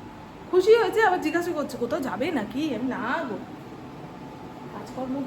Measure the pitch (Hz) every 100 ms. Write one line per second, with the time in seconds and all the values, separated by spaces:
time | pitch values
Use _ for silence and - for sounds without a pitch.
0 | - - - - - 370 370 466 381 427
1 | 427 359 294 339 339 302 233 240 240 339
2 | 262 190 302 294 202 247 302 220 254 190
3 | 220 311 277 185 - - - - - -
4 | - - - - - - - - - 247
5 | 254 277